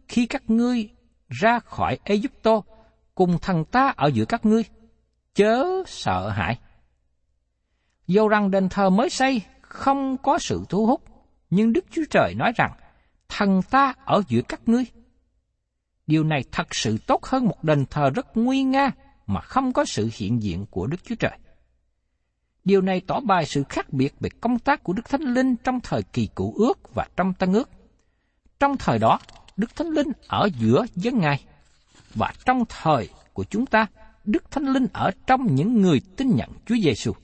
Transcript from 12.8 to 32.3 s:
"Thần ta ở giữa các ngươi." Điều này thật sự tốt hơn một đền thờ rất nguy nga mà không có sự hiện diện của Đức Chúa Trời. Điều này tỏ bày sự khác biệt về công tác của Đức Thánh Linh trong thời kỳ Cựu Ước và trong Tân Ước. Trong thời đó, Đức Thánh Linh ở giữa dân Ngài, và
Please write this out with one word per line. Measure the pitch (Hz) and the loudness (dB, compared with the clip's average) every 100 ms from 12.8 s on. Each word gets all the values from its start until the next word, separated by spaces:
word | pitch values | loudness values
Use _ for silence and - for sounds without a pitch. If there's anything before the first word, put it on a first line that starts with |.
| - _ _ _ - | -20 _ _ _ -12
"Thần | - 202 190 | -2 2 2
ta | - 269 269 254 - | 2 2 2 -2 -2
ở | 170 196 | -2 0
giữa | 117 | -2
các | - 311 - | -2 -4 0
ngươi." | 233 240 - _ _ _ _ _ _ _ _ _ _ - | 0 -2 -10 _ _ _ _ _ _ _ _ _ _ -2
Điều | 156 | 0
này | 156 151 - | 2 -2 -4
thật | - 175 - | -6 -6 -4
sự | 113 110 - | -4 -4 -2
tốt | - - | -2 0
hơn | 262 240 | 0 0
một | - | -2
đền | 156 147 135 | 0 0 0
thờ | 151 143 | 0 0
rất | 175 - 226 | 0 -4 -2
nguy | 240 269 | 0 0
nga | 262 269 277 - - _ - | 0 0 0 -4 -14 _ -6
mà | 95 | -6
không | - - 254 | -4 -2 -2
có | 254 294 | 0 -2
sự | - 110 | -2 -4
hiện | - 98 120 | -4 -4 -2
diện | 104 85 101 | -2 -6 -8
của | - 87 | -6 -6
Đức | 82 | -6
Chúa | - 226 | -8 -6
Trời. | 147 - - _ _ _ _ _ _ _ _ _ _ _ 180 | -4 -6 -16 _ _ _ _ _ _ _ _ _ _ _ 0
Điều | 196 | 2
này | 190 185 - | 2 -2 -4
tỏ | 202 | -4
bày | 262 185 147 | 0 0 0
sự | 143 139 | -4 -4
khác | - - | -6 -6
biệt | 139 131 - | -2 -2 -4
về | 101 - | -8 -4
công | 233 247 | -2 -2
tác | - 294 | 0 -2
của | - | -2
Đức | 190 - | -6 -4
Thánh | 285 | -4
Linh | 294 240 262 240 | -2 0 0 -2
trong | 262 247 | -4 -6
thời | - 123 | -4 -6
kỳ | 98 - 104 - | -4 -4 -4 -4
Cựu | 95 - | -6 0
Ước | 262 - - | 0 0 -6
và | - - - | -8 -6 -4
trong | 185 | -4
Tân | 185 185 | -2 0
Ước. | 202 302 - _ _ _ _ _ _ _ _ | 0 -2 -8 _ _ _ _ _ _ _ _
Trong | 277 269 | -2 0
thời | - 113 | 0 2
đó, | 113 185 - - - - | 2 0 -2 -20 -12 -6
Đức | 233 - | -6 -4
Thánh | 330 | -4
Linh | 311 294 - - | -2 -2 -6 -6
ở | 101 196 127 | -2 0 0
giữa | 110 139 240 - | 2 2 2 -4
dân | 220 254 | -2 0
Ngài, | 156 143 - _ _ _ _ _ _ 110 | 0 -2 -6 _ _ _ _ _ _ -4
và | - | -4